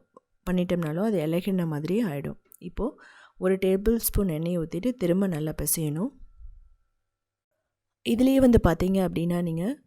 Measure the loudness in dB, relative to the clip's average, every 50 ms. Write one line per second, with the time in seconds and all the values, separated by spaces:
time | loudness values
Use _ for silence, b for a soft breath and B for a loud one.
0 | -10 _ _ -20 _ _ _ _ -6 -2 0 0 0 0 0 -2 -2 -2 -2 -2
1 | -2 0 0 0 0 0 -2 -2 -2 -2 -2 0 0 -2 -2 -4 -4 -2 -2 -2
2 | -2 -2 -4 -6 -6 -8 -10 -12 _ _ -20 -18 -18 -12 -8 -6 -6 -6 -6 -10
3 | B B B B B B B B 0 0 0 2 2 2 2 2 2 2 2 2
4 | 0 -2 0 0 0 0 0 -2 -2 -2 -2 -2 -4 -4 -6 -4 -4 -4 -4 0
5 | 0 2 2 2 2 0 -2 -2 -4 -4 -6 -4 -4 -4 -2 -2 -2 -2 -2 -2
6 | -4 -6 -8 -10 -20 -20 -20 -18 -18 -18 -18 -20 -20 -20 -20 _ _ _ _ _
7 | _ _ _ _ _ _ _ _ _ _ _ _ _ _ _ _ _ _ _ _
8 | -4 -2 2 2 4 4 6 6 6 6 6 6 6 4 2 2 2 0 2 2
9 | 2 0 0 -2 -2 0 0 -2 -2 -2 -4 -4 -4 -4 -6 -8 _